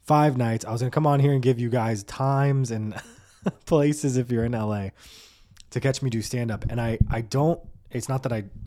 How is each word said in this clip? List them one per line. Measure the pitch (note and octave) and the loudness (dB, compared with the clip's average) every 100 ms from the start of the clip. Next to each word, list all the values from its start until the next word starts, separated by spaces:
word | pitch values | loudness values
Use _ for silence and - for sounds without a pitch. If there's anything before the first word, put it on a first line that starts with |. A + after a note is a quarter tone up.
five | - D3+ D3+ B2+ | 4 4 4 2
nights. | A#2+ A2+ | 0 0
I | - | -2
was | A2+ | -2
gonna | B2 | -2
come | D3+ D3+ | 0 2
on | C#3+ | 4
here | C#3 | 4
and | C#3 | 4
give | B2+ A#2+ | 2 2
you | A#2+ | 0
guys | A#2+ A2+ A2 | 0 0 -2
times | G2+ - C3+ C#3 C#3 C#3 B2 | -6 -4 0 2 2 2 0
and | A2 G#2+ - - - _ | -4 -6 -8 -16 -20 _
<laughs> | _ - - | _ -8 -6
places | - D#3+ D3 D3 C#3+ B2+ | 0 4 4 2 0 0
if | B2 | 0
you're | A#2+ | 0
in | A#2 | 0
L | A#2 G#2+ | -2 -2
A | G#2 F#2+ - - - - _ - - - | -2 -4 -10 -20 -20 -20 _ -20 -20 -8
to | B2 | -2
catch | C3+ C3+ | 0 0
me | C3 | -2
do | A2+ | -2
stand-up. | G#2+ B2 A#2 G#2 - | -4 -4 -4 -4 -4
And | A#2 | -2
I, | A#2 A2+ - | -2 2 2
I | A2+ | 2
don't, | A2+ C3+ D#3 E3+ - - - | -2 2 2 0 -6 -20 -10
it's | B2 A2+ | -10 -4
not | C3 | -4
that | C3 | -2
I, | A2+ G2 - | -4 -6 -12